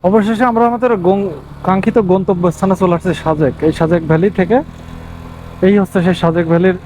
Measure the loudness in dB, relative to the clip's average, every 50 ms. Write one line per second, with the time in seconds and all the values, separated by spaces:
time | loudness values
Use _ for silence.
0 | 0 2 2 2 2 2 0 0 0 0 2 2 2 2 0 0 0 0 0 2
1 | 2 0 0 2 0 -4 -6 -10 -14 -18 -20 -8 -2 -2 0 0 0 2 2 2
2 | 2 2 2 0 2 0 -2 0 0 -2 0 0 0 0 0 2 2 0 0 0
3 | 0 -4 -4 -2 -2 -2 0 2 0 0 0 0 0 -2 0 2 0 0 0 0
4 | 0 0 0 2 2 0 0 0 0 2 2 0 0 -2 -12 -18 -18 -16 -16 -16
5 | -16 -16 -16 -16 -16 -18 -18 -16 -18 -16 -6 0 2 4 4 4 2 0 -2 0
6 | 0 0 0 2 0 0 0 0 0 2 2 2 4 2 0 0 -6